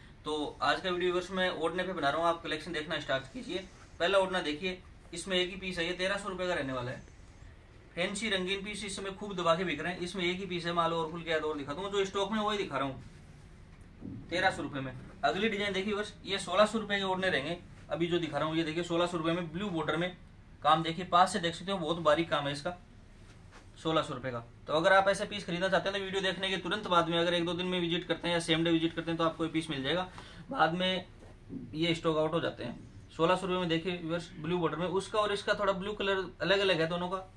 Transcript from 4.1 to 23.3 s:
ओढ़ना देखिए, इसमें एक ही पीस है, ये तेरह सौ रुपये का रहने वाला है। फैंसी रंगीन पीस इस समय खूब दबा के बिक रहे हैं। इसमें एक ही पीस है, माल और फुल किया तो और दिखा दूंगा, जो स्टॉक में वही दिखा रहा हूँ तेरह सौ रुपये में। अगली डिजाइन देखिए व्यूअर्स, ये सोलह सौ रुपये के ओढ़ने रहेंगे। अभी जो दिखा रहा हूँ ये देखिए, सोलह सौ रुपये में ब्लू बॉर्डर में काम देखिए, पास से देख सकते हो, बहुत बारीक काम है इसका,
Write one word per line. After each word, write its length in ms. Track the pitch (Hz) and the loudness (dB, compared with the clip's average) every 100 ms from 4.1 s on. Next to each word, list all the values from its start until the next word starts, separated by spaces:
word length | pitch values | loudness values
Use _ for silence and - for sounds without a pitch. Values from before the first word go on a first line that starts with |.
| 196 | 4
ओढ़ना 220 | 180 185 | 4 0
देखिए, 360 | 147 151 185 180 - - - | -2 -2 -4 -6 -10 -20 -14
इसमें 220 | 170 196 180 | -10 -2 0
एक 140 | 180 | 0
ही 60 | 185 | -4
पीस 220 | 190 180 | -6 -2
है, 80 | 170 | -2
ये 60 | |
तेरह 220 | 180 190 202 | -2 -2 -2
सौ 120 | 208 | -4
रुपये 180 | 185 180 | -4 -2
का 60 | |
रहने 180 | 175 135 | -2 -2
वाला 180 | 127 123 | -4 -4
है। 120 | - - - - - - - - - - | -8 -12 -20 -20 -18 -20 -20 -20 -20 -10
फैंसी 360 | 165 190 202 220 | -4 -4 -2 -2
रंगीन 320 | 190 180 196 | -2 0 -4
पीस 200 | 202 202 | -4 -8
इस 120 | 202 196 | -8 -6
समय 140 | 196 | -8
खूब 220 | 190 202 180 | -8 -6 0
दबा 180 | 170 | 2
के 100 | 165 | 4
बिक 160 | 175 143 | 2 -2
रहे 120 | 165 | -4
हैं। 80 | 170 | -4
इसमें 240 | 175 190 | -6 -2
एक 140 | 175 180 | -2 -2
ही 80 | 190 | -4
पीस 200 | 175 170 | -4 0
है, 60 | |
माल 180 | 170 165 | 2 2
और 180 | 170 160 | 2 -2
फुल 120 | 170 | -4
किया 160 | 165 156 | -2 0
तो 80 | 156 | 0
और 100 | 151 | -2
दिखा 140 | 139 | -4
दूंगा, 160 | 156 196 | -6 -2
जो 160 | 196 | 0
स्टॉक 280 | 190 196 196 | 0 0 0
में 60 | 220 | 0
वही 180 | 208 208 | 0 0
दिखा 200 | 180 139 | -2 -2
रहा 80 | 139 | -2
हूँ 1400 | 131 - - - - - - - - - - - - - | -4 -12 -18 -20 -20 -20 -20 -20 -20 -20 -16 -12 -12 -6
तेरह 200 | 175 190 | 0 2
सौ 120 | 175 | 2
रुपये 180 | 143 139 | -2 -4
में। 100 | 131 - - - | -6 -8 -14 0
अगली 240 | 147 175 220 | 0 2 2
डिजाइन 240 | 202 202 | 2 0
देखिए 200 | 190 202 | 0 0
व्यूअर्स, 220 | 202 208 - | -2 -4 -8
ये 140 | 170 190 | -4 -4
सोलह 260 | 180 185 214 | 2 6 6
सौ 120 | 220 | 4
रुपये 200 | 196 202 | 0 0
के 60 | 190 | 2
ओढ़ने 240 | 185 185 | 2 2
रहेंगे। 280 | 143 147 180 - - - | 2 0 -6 -8 -18 -6
अभी 160 | 151 170 | -2 0
जो 120 | 175 | 0
दिखा 200 | 160 143 | 0 -2
रहा 100 | 156 | 0
हूँ 80 | 160 | 0
ये 60 | |
देखिए, 180 | 156 160 | 0 -2
सोलह 220 | 170 170 175 | 0 0 2
सौ 100 | 175 | 0
रुपये 160 | 160 | 0
में 180 | 175 165 | 0 -2
ब्लू 160 | 170 208 | -4 -2
बॉर्डर 260 | 165 156 156 | -2 0 0
में 200 | 180 - - - - - | -2 -6 -16 -20 -20 0
काम 200 | 147 160 | 4 4
देखिए, 220 | 160 165 180 | 4 -4 4
पास 260 | 175 - | 6 6
से 60 | 208 | 4
देख 160 | 170 | -2
सकते 180 | 165 180 | -2 -4
हो, 60 | 196 | -2
बहुत 200 | 156 170 | -2 2
बारीक 300 | 151 151 165 | 6 6 6
काम 160 | 151 143 | 0 0
है 60 | |
इसका, 220 | 143 175 180 - - - - - | -2 -4 -6 -12 -20 -20 -20 -20